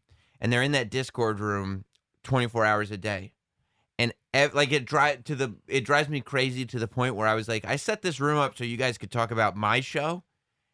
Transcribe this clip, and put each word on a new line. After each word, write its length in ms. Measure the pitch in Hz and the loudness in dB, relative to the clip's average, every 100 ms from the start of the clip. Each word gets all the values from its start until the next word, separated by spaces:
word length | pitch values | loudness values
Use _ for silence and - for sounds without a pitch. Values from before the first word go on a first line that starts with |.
| _ _ _ - | _ _ _ -4
And 140 | 110 | 0
they're 80 | 120 | 2
in 120 | 139 | 2
that 180 | 143 113 | 0 0
Discord 480 | 123 131 - 113 104 | -4 -4 0 0 0
room 460 | 104 101 95 98 - _ _ _ | -2 -2 -2 -6 -10 _ _ _
twenty-four 400 | - 131 120 117 | -2 0 2 2
hours 280 | 107 107 104 | 4 4 0
a 60 | 104 | -4
day. 360 | 104 98 98 _ _ _ _ _ _ - | -4 -6 -8 _ _ _ _ _ _ -2
And 140 | 120 - _ | -2 -4 _
ev-, 220 | 131 147 139 | 2 2 4
like, 160 | 143 | 2
it 140 | 147 120 | 0 0
dri-, 320 | 147 147 135 120 | 2 2 0 -4
to 100 | 139 | -4
the, 200 | 131 101 - | -4 -6 -4
it 180 | 135 120 | -2 2
drives 240 | 143 147 | 2 2
me 120 | 147 | -4
crazy 440 | - 135 131 127 123 | -4 -2 0 -2 -6
to 140 | 123 | -4
the 80 | 110 | -4
point 280 | - 127 104 | 0 0 2
where 120 | 110 | 2
I 80 | 110 | 2
was 120 | 110 | 0
like, 180 | 113 - | -4 -2
"I 100 | 139 | -4
set 260 | - 214 | -2 -2
this 180 | 185 135 | -2 0
room 180 | 143 151 | 2 2
up 200 | 139 - | 0 -2
so 60 | |
you 140 | 120 117 | -6 -2
guys 200 | 127 117 | -2 -2
could 140 | 98 | -6
talk 200 | 120 113 | -2 0
about 240 | 113 107 95 | 2 2 2
my 240 | 104 120 | 2 2
show." 440 | 131 156 151 175 - _ _ _ _ | 0 -4 -2 -4 -10 _ _ _ _